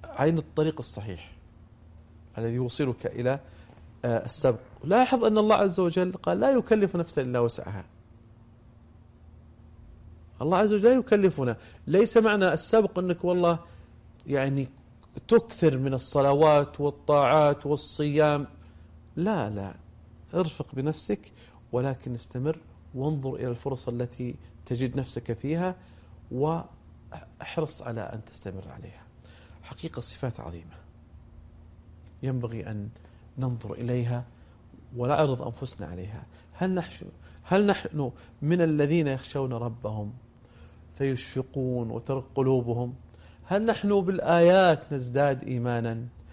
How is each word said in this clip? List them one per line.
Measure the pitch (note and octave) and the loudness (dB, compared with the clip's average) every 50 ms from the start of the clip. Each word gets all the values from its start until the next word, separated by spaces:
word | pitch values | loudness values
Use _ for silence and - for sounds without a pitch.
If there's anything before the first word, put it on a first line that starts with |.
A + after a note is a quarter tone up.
| - | -18
عين | - - - C#3 D#3+ E3 D#3+ | -14 -4 0 0 2 2 0
الطريق | D3+ - - D#3+ D#3 D#3+ D3+ - | -2 -4 -2 -2 0 0 -2 -4
الصحيح | B2 - - - G#2 G#2+ F2+ E2 - - - - - - - - - - - - - - - - - - - - - - - - | -10 -10 -10 -10 -10 -10 -10 -12 -14 -18 -20 -20 -20 -20 -20 -20 -20 -20 -20 -20 -20 -20 -20 -20 -20 -20 -20 -20 -20 -16 -10 -6
الذي | A2+ A#2 A#2 | -6 -4 -2
يوصلك | B2 B2+ A#2+ - - D3 B2+ A#2 - - | -2 -4 -4 -2 -2 -2 -2 -2 -4 -6
إلى، | - - - A#2+ B2 C3+ C#3 - - - - - - - - - - - - - | -8 -6 -2 -2 -2 -2 -2 -6 -12 -20 -20 -20 -20 -20 -20 -20 -20 -16 -6 -4
آه، | B2 A#2 A2+ - | -2 -2 -2 -2
السبق. | A#2+ - - - C3 A#2 A#2 - - - - - | -4 -6 0 2 2 2 2 -4 -14 -20 -12 -2
لاحظ | D3 G3 A#3+ B3+ - C4+ B3 A3+ | 2 4 4 4 4 2 2 2
أن | A3 G#3+ G#3+ | 4 4 4
الله | G#3+ G#3+ A3 | 4 4 4
عز | - G#3 G3 E3 G3 | 4 4 2 2 0
وجل | F#3 F3 E3 F#3 F3+ F#3 F3+ | 0 0 2 0 0 -2 -4
قال: | - - F3 F3 G3 | -4 -2 -2 0 2
"لا | A#3 C4+ | 2 4
يكلف | C#4 B3 - - A3+ A3 G3 F#3 - | 4 2 4 2 2 2 2 2 0
نفساً | E3+ E3 - - D3 | -2 -4 -2 -2 -4
إلا | C3 B2+ B2 B2 | -2 0 0 0
وسعها". | A#2+ A#2 - - - - G#2 F#2+ E2+ - - - - - - - - - - - - - - - - - - - - - - - - - - - - - - - - - - - - - - - - - - - - - - - - - - - | 0 0 -2 -4 -10 -10 -10 -12 -12 -16 -20 -20 -20 -20 -20 -20 -20 -20 -20 -20 -20 -20 -20 -20 -20 -20 -20 -20 -20 -20 -20 -20 -20 -20 -20 -20 -20 -20 -20 -20 -20 -20 -20 -20 -20 -20 -20 -20 -20 -20 -20 -20 -20 -20 -20 -20 -20 -20 -10 -6
الله | B2 D#3 F#3 F3+ | -2 0 2 2
عز | G#3+ G#3 G#3+ | 4 4 2
وجل | G#3 G3 | 4 6
لا | A#3+ C4 | 6 6
يكلفنا. | C4 - - A3 G#3 G3 F#3 - D3 C3+ A#2+ A2+ - - - - - - - | 4 4 4 4 4 4 4 2 2 -2 -2 -2 -4 -8 -16 -20 -14 -4 2
ليس | D3+ G3 A#3 - - A#3 | 4 4 4 6 6 4
معنى | A3 A3 G#3 G3+ F#3+ F3+ D3+ | 6 6 4 4 4 2 2
السبق | E3 - - - A3 G#3 G3+ - F3+ | 0 0 4 4 4 4 4 0 -2
أنك | F#3 F3+ E3+ F3 - | -2 -2 -2 -2 0
والله | F3+ F3+ F3+ F3 E3+ E3+ E3 - - - - - - - - - - - - - - | 0 2 2 4 2 2 2 -2 -10 -20 -20 -20 -20 -20 -20 -20 -20 -20 -20 -8 -4
يعني | C#3 C3+ C3+ C#3 C#3 C#3 C3+ - - - - - - - - - - - - - | -2 0 0 0 0 -2 -4 -4 -8 -16 -20 -20 -20 -20 -20 -20 -20 -18 0 4
تكثر | A#3 A#3 A#3 - - - F3 D#3 C3+ B2+ | 4 4 4 2 -2 2 2 2 2 2
من | C3+ C#3 C3+ | -2 -2 -4
الصلوات | B2+ - - - C#3+ C#3 C#3 C#3 C#3+ D#3+ D#3 D3+ D3 C#3+ C#3+ - - | -4 -6 -2 0 2 4 4 6 6 6 6 6 6 4 2 -2 -4
والطاعات | C#3+ C#3+ C#3 - - - D3 C#3+ C#3+ A#2+ C#3+ D#3 D3+ D3 D3 D3 - | -4 -4 -4 -4 -2 2 4 4 6 6 6 6 6 4 2 0 -2
والصيام. | C#3+ D3 C#3+ - - - - D3+ D3 C#3+ D3+ D3+ D3+ D3 C#3+ C#3+ - - - - - - - - - - - - - - | -4 -4 -4 -4 -8 -6 -4 -2 0 2 4 4 4 4 0 -2 -6 -12 -20 -20 -20 -20 -20 -20 -20 -20 -20 -20 -12 -6
لا، | D3+ E3+ G#3 A3 E3 A2 G#2+ | -4 -2 -2 0 -2 -2 -4
لا. | G#2+ G2+ G2 F#2+ - - - - - - - - - - - - - | -4 -6 -8 -8 -10 -14 -20 -20 -20 -20 -20 -20 -20 -20 -20 -6 -4
ارفق | E3+ F#3 D#3+ - - D3 - - | -2 -2 -2 -4 -8 -10 -8 -6
بنفسك، | C3 C3+ D3+ D#3 - - - G#3 G3+ - - - - - - - - - - | -4 -4 -4 -4 -6 -6 -6 -6 -6 -8 -14 -20 -20 -20 -20 -20 -20 -14 -6
ولكن | - B2 B2+ C#3 C3 - - C3 A#2+ | -4 -2 -2 -2 -4 -6 -8 -10 -10
استمر | A#2 - - - B2 B2+ D3+ D#3+ D#3+ - - - - - - - | -10 -10 -10 -8 -4 -4 -4 -4 -6 -10 -18 -20 -20 -20 -14 -10
وانظر | B2+ C3+ D3+ D#3+ C#3+ C3 C3+ - | -4 -4 -2 -2 -2 -4 -6 -6
إلى | - B2 B2 | -6 -6 -6
الفرص | A#2+ A#2+ - C#3 C3+ B2+ - B2+ | -6 -6 -6 -8 -8 -6 -6 -8
التي | A#2+ A#2+ B2 A#2+ - - B2+ A#2+ - - - - - - - | -6 -6 -6 -8 -8 -10 -10 -10 -10 -12 -16 -20 -20 -20 -8
تجد | - B2 A#2+ C3 A#2+ B2+ C3 | -8 -4 -4 -2 -2 -2 -4
نفسك | - - - A#2 - - A#2 | -6 -6 -8 -10 -6 -6 -8
فيها، | - - C#3 D#3 E3+ F3+ F#3 F#3 - - - - - - - - - - - | -6 -4 -4 -4 -2 -2 -4 -4 -8 -12 -20 -20 -20 -20 -20 -20 -20 -16 -10
واحرص | - B2+ C#3+ D#3 E3 E3+ - - - - - - - - - - - - - - - - - - - E3+ D#3+ D3+ - - | -4 -2 -2 -2 -2 -4 -6 -10 -16 -20 -20 -20 -20 -20 -20 -18 -18 -18 -18 -20 -20 -18 -16 -8 -4 -4 -4 -4 -6 -12
على | - A#2+ A#2 A2+ | -12 -10 -8 -8
أن | G2+ - - A2 G#2+ | -8 -10 -10 -14 -16
تستمر | - - - - G2+ F2+ F#2 F#2 D2 | -16 -18 -14 -12 -12 -12 -12 -14 -16
عليها. | - - - - - - - - - - - - - - - - - - - | -16 -16 -18 -18 -20 -20 -20 -20 -20 -20 -20 -20 -20 -20 -20 -20 -20 -20 -20
حقيقة | - - - - E3 - B2+ | -20 -16 -14 -12 -10 -10 -10
الصفات | A#2 - - - - B2 - - | -10 -10 -8 -6 -6 -8 -8 -8
عظيمة، | A#2 E2 E2+ E2+ E2 D#2+ - - - - - - - - - - - - - - - - - - - - - - - - - - - - - - C3 | -12 -12 -14 -14 -16 -18 -20 -20 -20 -20 -20 -20 -20 -20 -20 -20 -20 -20 -20 -20 -20 -20 -20 -20 -20 -20 -20 -20 -20 -20 -20 -20 -20 -20 -18 -8 -6
ينبغي | C3+ C3 B2 A#2 A2+ A2+ A2+ - - | -4 -4 -4 -4 -6 -8 -8 -10 -8
أن | G#2+ G#2 G#2 A2 - - - - - - - - - C3 | -8 -8 -10 -12 -14 -18 -20 -20 -20 -20 -20 -18 -10 -6
ننظر | C3 B2+ A#2+ A2+ - - - | -4 -4 -4 -6 -8 -12 -10
إليها | - A#2+ A#2+ B2 B2 A#2+ A#2+ B2 A#2+ A#2+ - - - - - - - - - - - - - - A#2+ | -8 -4 -4 -2 -2 -2 -2 -4 -6 -6 -10 -16 -20 -20 -20 -20 -20 -20 -20 -20 -20 -20 -14 -8 -6
ونعرض | A#2+ B2+ D3 D#3 D#3 C#3 B2+ B2 | -2 0 2 2 2 2 0 -2
أنفسنا | B2+ A#2+ A#2 - C3+ B2+ - - F2+ D2+ | -4 -8 -10 -10 -12 -12 -12 -12 -12 -12
عليها. | F2 F2+ F#2 G#2 G#2+ - - - - - - - - | -12 -12 -12 -12 -12 -14 -16 -18 -20 -20 -20 -20 -8
هل | - F#3 F#3+ F#3 F3+ | -4 -2 -2 -2 -2
نحش-، | - - - - - - - - - - - - - | -4 -6 -12 -16 -16 -18 -18 -20 -20 -20 -20 -20 -2
هل | - F#3 G3 G#3 | 2 2 4 4
نحن | G3+ F#3+ - - - - D3+ C#3 B2 - - - - - - | 4 2 0 -2 -6 -6 -4 -4 -4 -6 -10 -18 -20 -14 -6
من | C#3+ D3 F3 F3+ | 0 0 2 4
الذين | E3+ D#3+ D3+ D3 C#3+ C#3+ D#3+ E3+ D#3 C#3 | 4 2 4 2 2 4 4 2 2 2
يخشون | C3+ C3 - - - C#3+ C3+ B2+ B2 | 0 -4 -6 -6 -4 -4 -4 -2 -4
ربهم | A#2 A#2+ A#2+ A2+ A#2+ - G#2+ G#2+ G#2+ G#2 G#2 A#2+ - - - _ - - - - - - - - - - - - | -4 -4 -6 -6 -6 -8 -6 -6 -6 -6 -8 -10 -14 -18 -20 _ -20 -20 -20 -20 -20 -20 -20 -20 -20 -20 -20 -8
فيشفقون | - C#3 C3+ C3 A#2+ - - - C3+ C3 - - C#3 C3 B2+ B2 B2 A#2 A2+ | -4 -2 -2 -2 -4 -6 -6 -8 -8 -8 -6 -6 -6 -4 -4 -2 -4 -4 -4
وترق | A#2 A#2 - - C3+ C3+ C3 - - | -6 -8 -6 -4 -4 -6 -6 -6 -2
قلوبهم؟ | C3+ C3+ C3 C3 B2+ A#2+ A#2+ A#2 A#2+ B2 B2 B2+ - - - - - - - - - - | 0 2 4 4 2 2 0 -2 -2 -4 -6 -8 -12 -18 -20 -20 -20 -20 -20 -20 -20 -6
هل | - F#3 G#3 A3 | -2 -2 0 2
نحن | A3+ G#3 - - G3+ G#3 G3+ | 0 0 0 0 2 2 2
بالآيات | F3+ F3+ F#3+ F3 - D3 E3+ E3+ E3+ F3 F3+ F#3+ F#3+ F3 D#3 - - - D3 | 2 0 -2 -2 2 4 6 8 8 8 8 8 8 6 4 4 0 -6 -6
نزداد | C3+ B2+ B2 A#2+ C#3 C#3+ C#3+ C#3 B2+ - | -6 -6 -4 0 2 2 2 2 0 -4
إيمانا؟ | - B2+ A#2+ A#2+ B2 A#2+ A#2 A2+ A#2 A2+ A2+ A#2+ A#2+ - - - - | -6 -4 -2 -2 -2 -2 -2 -2 -4 -4 -6 -8 -12 -14 -18 -20 -20